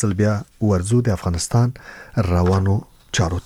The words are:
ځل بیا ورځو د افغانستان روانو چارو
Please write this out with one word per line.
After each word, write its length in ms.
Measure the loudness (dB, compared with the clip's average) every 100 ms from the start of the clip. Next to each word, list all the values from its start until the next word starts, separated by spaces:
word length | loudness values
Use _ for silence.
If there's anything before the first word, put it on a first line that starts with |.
ځل 120 | 0 0
بیا 160 | 0 0 -6 -4 0
ورځو 320 | 0 2 0 0
د 20 | -2
افغانستان 520 | -2 -4 0 0 0 -2 -14 -20 -8 -4 0
روانو 400 | 2 2 2 2 0 -4 _ _ -2
چارو 220 | -2 -2